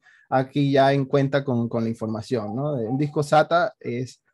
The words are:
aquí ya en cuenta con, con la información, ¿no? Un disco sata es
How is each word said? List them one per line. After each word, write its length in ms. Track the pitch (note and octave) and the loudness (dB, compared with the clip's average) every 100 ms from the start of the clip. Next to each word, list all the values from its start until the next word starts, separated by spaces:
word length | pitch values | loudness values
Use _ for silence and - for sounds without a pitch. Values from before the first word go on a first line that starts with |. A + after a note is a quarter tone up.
| _ _ - | _ _ -2
aquí 440 | C3 C3 D3 C#3 | -2 0 0 2
ya 180 | C#3 C3+ | 4 4
en 140 | C#3 C3 | 4 2
cuenta 360 | C#3 C#3 C#3+ | 2 2 0
con, 280 | C#3 A#2 A#2 | 0 -2 -2
con 160 | A#2 A2+ | -2 -4
la 40 | |
información, 640 | A2+ A2 A2 - B2 G#2 | -4 -6 -6 -4 -4 -4
¿no? 200 | A2+ D3 | -6 -4
Un 240 | C#3 A2 C3+ | -4 -2 -2
disco 260 | D3 D#3 | -2 -2
sata 500 | D3 D#3 D#3 E3+ E3+ - | 2 2 4 2 0 -4
es 420 | - A#2+ B2 - _ | -8 -8 -8 -14 _